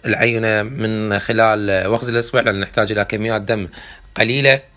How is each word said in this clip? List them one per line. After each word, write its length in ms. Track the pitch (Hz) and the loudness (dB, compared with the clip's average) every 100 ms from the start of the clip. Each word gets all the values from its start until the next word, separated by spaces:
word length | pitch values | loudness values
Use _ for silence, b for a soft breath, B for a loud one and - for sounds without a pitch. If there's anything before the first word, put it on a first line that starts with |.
| 117 | -2
العينة 560 | 107 117 117 113 107 | 0 2 2 0 0
من 560 | 107 - 110 110 107 101 | -2 -4 -2 -2 -2 -2
خلال 680 | - 113 113 107 104 95 92 | 0 2 4 2 0 0 0
وخز 240 | 113 123 | -2 0
الإصبع، 300 | 117 117 127 | -2 0 0
لأن 200 | 110 98 | 2 0
نحتاج 320 | 98 - 104 | -2 -2 0
إلى 120 | 104 | 0
كميات 380 | 101 107 110 110 | -2 -2 -2 -4
دم 260 | 101 110 90 B B B B | -2 -4 -4 B B B B
قليلة 460 | - 113 131 139 135 - | -2 0 2 4 2 0